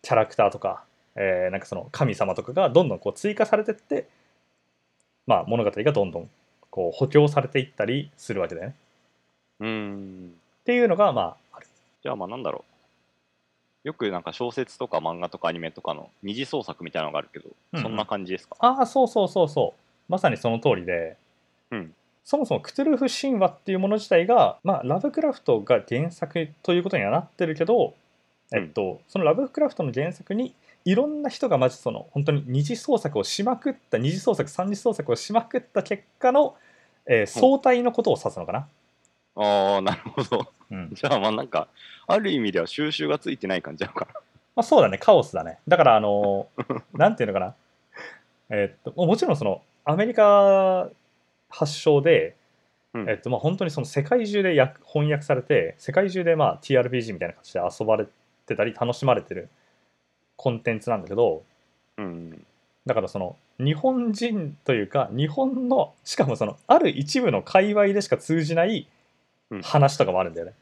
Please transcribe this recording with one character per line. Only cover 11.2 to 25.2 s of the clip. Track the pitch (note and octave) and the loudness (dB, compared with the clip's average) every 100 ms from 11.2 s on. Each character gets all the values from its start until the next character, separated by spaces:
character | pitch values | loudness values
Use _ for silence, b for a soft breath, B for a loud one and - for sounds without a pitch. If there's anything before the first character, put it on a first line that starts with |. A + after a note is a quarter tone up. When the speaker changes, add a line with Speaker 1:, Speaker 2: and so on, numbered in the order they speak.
| E2+ - _ | -4 -6 _
Speaker 1:
あ、 | - | -20
あ | |
る。 | _ _ _ _ | _ _ _ _
Speaker 2:
じ | C#3 | -10
ゃ | |
あ、 | A#2 | -8
ま | F#2 | -10
あ、 | |
な | B2 | -8
ん | |
だ | G2+ | -8
ろ | - - _ _ _ _ _ _ _ _ _ _ _ | -8 -14 _ _ _ _ _ _ _ _ _ _ _
う。 | D3 | -14
よ | |
く | D#3 G#2+ | -6 -4
な | F#2 | -4
ん | |
か | E2+ | -8
小 | - B2 | -8 -6
説 | B2 B2+ - | -6 -8 -8
と | B2+ | -4
か | D#2+ | -4
漫 | D#2+ E2+ | -4 -6
画 | F2 | -8
と | E2 | -4
か | E2+ | -6
ア | |
ニ | E2 | -4
メ | E2 | -10
と | - | -10
か | - | -10
の | D2 C#2+ _ | -10 -12 _
二 | G2 | -12
次 | A2 C3+ | -10 -8
創 | D3+ | -8
作 | A2 D#2 | -8 -14
み | E2 | -10
た | E2 | -6
い | |
な | D#2 | -6
の | |
が | D2 | -6
あ | |
る | D2 | -10
け | D2+ | -18
ど、 | - - _ | -20 -20 _
Speaker 1:
う | E3+ | -8
ん | |
う | |
ん。 | |
Speaker 2:
そ | A2+ | -6
ん | G#2+ | -6
な | |
感 | G#2 G#2 F#2 | -6 -6 -6
じ | |
で | F#2+ | -10
す | _ | _
か？ | - | 0
Speaker 1:
あ | B3 C4+ | 0 2
ー、 | B3 | -2
そ | C4+ | 0
う | B3 | 0
そ | A3+ | 0
う | F#3 | 0
そ | G3 | 0
う | D#3 | 0
そ | D3 A2+ - | 0 -2 -4
う。 | _ _ _ | _ _ _
ま | F#3 | 0
さ | D#3+ | 0
に | A2 | 0
そ | A#2 | -2
の | A2+ | 0
通 | C#3 | 0
り | G2 | 0
で、 | F2+ F2 E2 F2+ _ _ _ _ _ | -2 -4 -4 -10 _ _ _ _ _
Speaker 2:
う | A2+ | -12
ん。 | E2 _ _ _ | -12 _ _ _
Speaker 1:
そ | - C#4+ | -4 -4
も | B3+ | 0
そ | |
も | C3 | -4
ク | - | -4
ト | - | -4
ゥ | C#4 | 0
ル | C4 | 2
フ | C4 | 0
神 | - C#4 A#3 | -4 -2 0
話 | F#3 | 0
っ | - | -2
て | - | -4
い | |
う | F#3 | -2
も | G3 | 0
の | G#3 | -2
自 | G#3 | 2
体 | F3 F3+ | 2 4
が、 | A#3 A2 - | 4 4 2
ま | - D#3+ | -4 -2
あ、 | |
ラ | B2 E3+ | -2 -2
ブ | C#4+ | -2
ク | - | -2